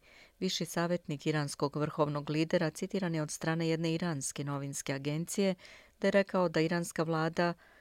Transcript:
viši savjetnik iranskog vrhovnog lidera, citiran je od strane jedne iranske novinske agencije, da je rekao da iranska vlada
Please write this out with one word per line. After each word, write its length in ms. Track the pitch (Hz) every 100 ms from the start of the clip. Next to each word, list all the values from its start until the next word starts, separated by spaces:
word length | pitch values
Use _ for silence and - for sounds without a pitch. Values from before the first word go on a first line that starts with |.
| - - - -
viši 260 | 185 - 160
savjetnik 600 | 175 170 175 - 147 160
iranskog 500 | 151 143 - 143 151
vrhovnog 540 | 151 - 147 147 143
lidera, 400 | 151 165 180 160
citiran 460 | - 185 190 180 160
je 60 |
od 100 | 151
strane 380 | - 165 165 165
jedne 240 | 160 165
iranske 500 | 165 175 147 - -
novinske 500 | 143 143 139 139 -
agencije, 600 | 139 147 151 170 - 196 180 - - - -
da 60 | 196
je 40 |
rekao 380 | 196 196 190 175
da 120 | 165
iranska 420 | 160 175 170 -
vlada 500 | 160 160 160 165 175 175 - -